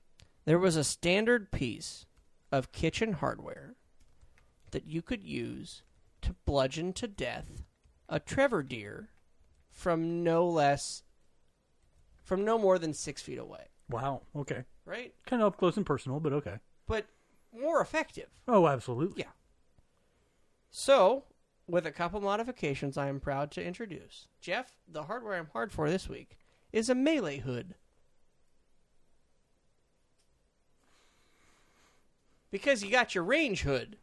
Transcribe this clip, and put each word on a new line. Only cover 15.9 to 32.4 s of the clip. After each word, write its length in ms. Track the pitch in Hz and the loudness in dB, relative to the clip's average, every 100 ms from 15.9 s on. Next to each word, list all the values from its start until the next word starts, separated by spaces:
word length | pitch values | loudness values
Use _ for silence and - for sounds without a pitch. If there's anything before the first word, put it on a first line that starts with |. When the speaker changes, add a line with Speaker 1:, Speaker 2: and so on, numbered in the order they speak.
| 135 127 139 | -2 -2 -2
Speaker 2:
but 140 | 160 | 0
okay. 240 | 143 113 98 - - - | 0 -2 -10 -14 -14 -4
Speaker 1:
But 180 | 220 - _ _ _ _ 226 | -4 -4 _ _ _ _ -6
more 260 | 285 311 | 0 2
effective. 480 | - 311 320 - - _ - | 2 -2 -4 -8 -18 _ 4
Speaker 2:
Oh, 200 | 220 160 | 6 6
absolutely. 540 | 131 - 120 175 - | 4 -2 -2 -4 -4
Speaker 1:
Yeah. 80 | - - _ _ _ _ _ _ _ _ _ _ _ _ _ | -10 -12 _ _ _ _ _ _ _ _ _ _ _ _ _
So, 540 | - - 269 190 269 - _ _ _ - | -2 6 8 8 6 -2 _ _ _ -2
with 180 | 175 165 | 0 0
a 60 | |
couple 280 | 160 175 208 | -2 -4 -2
modifications, 800 | 202 208 233 247 156 139 143 143 | 0 0 -2 -4 -4 -2 -4 -2
I 100 | 139 | -4
am 120 | 139 | -4
proud 320 | 147 139 147 | -4 -2 -4
to 120 | - | -6
introduce. 640 | 175 180 220 160 - - - _ | -8 -8 -10 -12 -16 -20 -20 _
Jeff, 360 | - 208 262 _ _ | -6 -6 -6 _ _
the 160 | 156 | -12
hardware 320 | 151 240 220 185 | -8 -8 -6 -8
I'm 140 | 160 | -6
hard 180 | - 233 | -6 -6
for 180 | - 151 | -2 0
this 200 | 190 - | 0 -4
week 280 | - - - _ _ _ | -12 -16 -20 _ _ _
is 160 | 220 226 | -2 2
a 60 | 254 | 2
melee 420 | 277 311 170 139 | 4 2 0 -4
hood. 360 | - 123 180 - _ _ _ _ _ _ _ _ _ _ _ _ _ _ _ _ _ _ _ _ _ _ _ _ _ _ _ _ _ _ _ _ _ _ _ _ _ _ _ _ _ _ _ _ _ _ | -4 -6 -8 -16 _ _ _ _ _ _ _ _ _ _ _ _ _ _ _ _ _ _ _ _ _ _ _ _ _ _ _ _ _ _ _ _ _ _ _ _ _ _ _ _ _ _ _ _ _ _